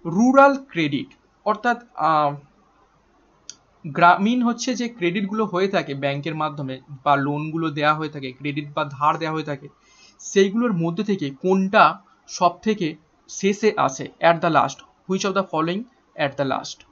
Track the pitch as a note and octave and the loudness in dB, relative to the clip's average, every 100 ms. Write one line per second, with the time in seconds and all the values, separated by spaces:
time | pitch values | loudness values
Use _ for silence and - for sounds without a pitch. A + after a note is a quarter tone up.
0 | E3 E3+ A#3+ C4+ C#4 C4+ - E3+ D3+ C#3 | -2 2 4 8 6 4 -6 -4 -2 -2
1 | - _ _ _ G3+ G#3+ B3 A#3 - - | -6 _ _ _ -4 -2 -2 -4 -8 -4
2 | D#3 D#3 D3 C#3+ - _ _ _ _ _ | 0 2 0 -2 -16 _ _ _ _ _
3 | _ _ _ _ - - _ _ D#3+ C#3 | _ _ _ _ -20 -20 _ _ -10 4
4 | E3+ F3 G3+ B3 A#3+ A#3 - G#3+ A#3+ A#3+ | 6 6 2 2 0 -2 -4 -4 -4 -2
5 | F3 F#3 G3 G#3+ G#3+ F3 G3 F#3+ D3+ C#3 | -2 -2 -4 -2 -2 0 0 0 -4 -4
6 | C#3 C#3+ D#3 D#3 D3+ D3 C3+ C3 _ C3+ | -4 -4 -6 -4 -6 -4 -10 -10 _ -6
7 | D3 C#3+ C#3 D3 D#3 D#3+ D#3+ C#3+ D3 D3+ | 0 2 2 -2 -4 -4 -4 0 0 0
8 | D#3 D3+ C3+ B2+ C#3+ D3 D3 D#3+ D3 C3 | -4 -8 -12 -8 -6 -6 -6 -6 -6 -2
9 | D3 D#3+ D#3+ D#3 D3+ C#3+ - _ _ _ | -2 0 -4 -6 -6 -8 -12 _ _ _
10 | - _ - G3 G3 G#3+ A#3+ F3+ E3 E3+ | -20 _ -2 2 2 2 0 0 -2 -2
11 | G#3 F#3+ C#3+ C3+ F3+ F#3+ F#3+ G#3+ D#3 F3 | -2 -2 -4 -4 0 2 4 6 6 4
12 | _ _ - - F3 F3 A3 G#3+ E3 D#3+ | _ _ -16 0 0 0 -2 -2 -2 -6
13 | _ _ _ - G3 G3+ G#3+ F3 C3+ - | _ _ _ -2 -2 2 0 2 -2 -2
14 | D3 - E3 E3+ E3+ D3+ C#3 - - _ | -12 2 2 4 2 2 2 -4 -18 _
15 | - F#3+ G3+ G3 F#3+ D#3 D#3+ F#3+ B3+ _ | -6 -2 0 -2 -2 -2 -2 -4 -8 _
16 | _ - C#3+ C3 C3+ - - - - | _ -4 -4 -2 -2 -2 -6 -16 -20